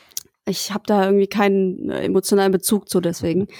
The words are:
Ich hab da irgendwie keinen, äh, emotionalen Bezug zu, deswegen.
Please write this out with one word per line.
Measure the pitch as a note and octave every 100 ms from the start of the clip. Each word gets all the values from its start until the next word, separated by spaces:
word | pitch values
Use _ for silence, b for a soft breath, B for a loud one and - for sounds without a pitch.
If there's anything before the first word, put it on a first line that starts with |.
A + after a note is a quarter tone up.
| B B B _ -
Ich | F#3 -
hab | G3+ -
da | G#3
irgendwie | F#3+ G3+ G3
keinen, | G3+ G3+ G3 F#3+ F3+ -
äh, | - -
emotionalen | F#3+ - G3+ F#3+
Bezug | F#3+ - G3+ -
zu, | F#3+
deswegen. | E3+ E3+ E3+ E3+ G3+ -